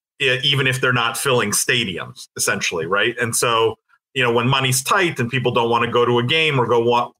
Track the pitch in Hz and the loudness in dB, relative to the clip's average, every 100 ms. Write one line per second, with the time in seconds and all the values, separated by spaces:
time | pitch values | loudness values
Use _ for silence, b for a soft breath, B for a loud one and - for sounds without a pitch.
0 | _ - 135 131 143 139 131 127 131 123 | _ -4 -2 0 0 0 0 0 0 0
1 | 113 - 143 123 104 - - 123 104 80 | -2 -2 0 0 0 -2 0 -2 -2 -8
2 | 62 - - - - 98 - 87 82 101 | -12 -16 -14 -6 -4 -2 -4 -4 -2 0
3 | 113 - 117 - 123 113 113 - _ b | 0 0 -2 0 2 2 2 -2 _ b
4 | _ 131 120 117 120 135 127 127 - 202 | _ -2 0 2 2 2 0 -2 0 0
5 | 170 - 120 131 123 123 117 117 117 123 | 0 -2 -4 -2 0 0 2 2 2 2
6 | 120 120 123 160 156 135 113 117 117 120 | 2 2 2 2 2 0 2 2 2 2
7 | - | -2